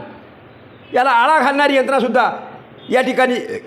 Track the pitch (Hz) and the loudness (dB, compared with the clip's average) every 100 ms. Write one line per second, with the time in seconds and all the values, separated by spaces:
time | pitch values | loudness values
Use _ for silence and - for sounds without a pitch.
0 | - - - - - - - - - - | -14 -20 -20 -20 -20 -20 -20 -20 -6 -2
1 | 262 240 254 311 262 277 285 269 254 269 | 2 2 2 2 2 2 2 2 2 0
2 | 240 247 208 - - - - - - 240 | 0 0 0 -2 -14 -20 -20 -18 -4 -2
3 | 254 240 262 247 - 151 | 0 0 0 0 -6 -8